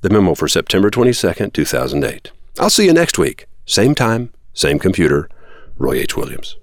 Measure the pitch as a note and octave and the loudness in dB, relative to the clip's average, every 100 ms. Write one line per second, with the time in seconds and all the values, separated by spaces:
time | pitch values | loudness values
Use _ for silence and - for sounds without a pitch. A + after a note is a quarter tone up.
0 | - G#2+ F#2+ D#2 D2+ E2 - F#2 G2+ A2+ | 4 4 4 2 0 -2 0 2 2 4
1 | B2 A#2+ F#2+ E2+ G#2 - D2+ B1+ B1+ C#2+ | 2 2 0 -2 -4 -2 -2 -2 -2 -2
2 | C2+ - - - - - G#3 - G3+ E3 | -4 -6 -16 -20 -20 -2 0 2 4 4
3 | E3+ - C#3+ - - - - - A2+ D3 | 2 0 -2 -2 -16 -20 -4 0 2 2
4 | A#2 A2+ A#2+ - - - - C#2+ - F#2+ | 0 0 -4 -12 -20 -4 0 0 0 2
5 | D#2 C#2+ D2 - - - - - C2 - | 2 2 -2 -14 -18 -20 -14 -6 -2 -2
6 | - - - - - - | -4 -4 -6 -6 -10 -12